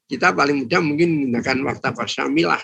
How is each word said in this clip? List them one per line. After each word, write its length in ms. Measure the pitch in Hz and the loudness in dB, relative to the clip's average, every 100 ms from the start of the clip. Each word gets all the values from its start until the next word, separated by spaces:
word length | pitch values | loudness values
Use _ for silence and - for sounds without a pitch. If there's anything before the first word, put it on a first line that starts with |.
Kita 320 | - 123 180 175 | -10 0 0 2
paling 280 | 143 143 | 2 0
mudah 160 | 120 180 | 0 0
mungkin 240 | 156 147 175 156 | 2 2 2 2
menggunakan 400 | 131 120 131 131 | 0 -2 -2 -2
Maktabah 400 | 135 - 131 120 | -2 -4 -4 -4
Syamilah 560 | 110 - 139 151 170 - | -6 -4 0 0 2 0